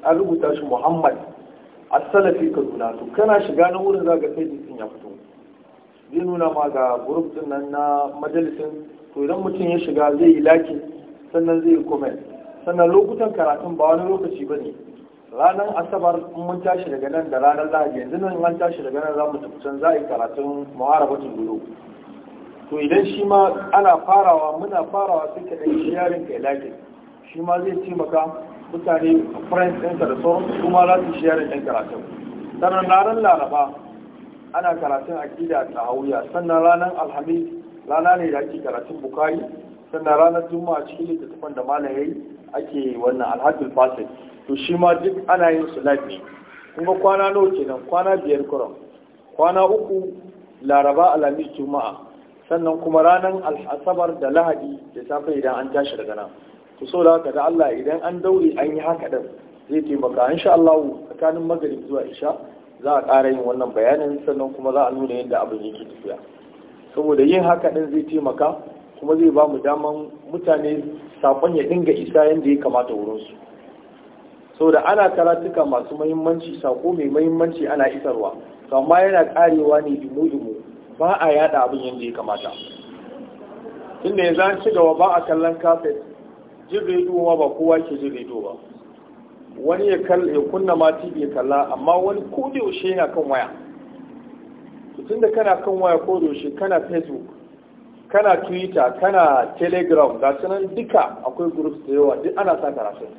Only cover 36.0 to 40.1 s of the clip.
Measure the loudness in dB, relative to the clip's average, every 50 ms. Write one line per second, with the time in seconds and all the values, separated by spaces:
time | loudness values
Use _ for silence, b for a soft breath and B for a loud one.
36 | -4 -4 -4 -4 -4 -6 -8 -6 -2 0 2 4 6 6 4 4 2 -4 -4 -4
37 | -6 -6 -6 -8 -4 -4 -4 -4 -4 -6 -10 -14 -16 -18 -20 -20 -8 -2 -2 2
38 | 4 4 4 4 2 -2 -2 -4 -4 -6 -10 -10 -8 -8 -8 -8 -10 -10 -14 -12
39 | -12 -10 -4 -2 -2 -2 -2 -4 -8 -10 -14 -18 -18 -20 -20 -20 -18 _ -10 -6
40 | 0 2